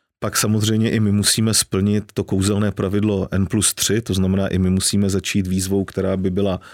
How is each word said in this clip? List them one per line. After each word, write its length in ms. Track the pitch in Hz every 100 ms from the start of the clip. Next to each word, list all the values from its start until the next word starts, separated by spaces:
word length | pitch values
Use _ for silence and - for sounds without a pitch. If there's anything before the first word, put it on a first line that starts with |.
| _ _
Pak 180 | 107 -
samozřejmě 540 | 107 107 107 110 110
i 80 | 113
my 120 | 107
musíme 420 | 104 98 - 110
splnit 500 | 104 - 95 101 104 -
to 100 | -
kouzelné 480 | 98 95 95 101 107
pravidlo 560 | - 98 101 107 98 90
N 140 | 95 95
plus 280 | 110 92
tři, 280 | - - 104
to 120 | 117
znamená, 340 | 95 92 98 98
i 100 | 92
my 120 | 92
musíme 400 | 92 - 101 101
začít 380 | 95 - 104 90
výzvou, 380 | 92 92 98 95
která 320 | - 95 95
by 120 | 92
byla 300 | 92 101 90 -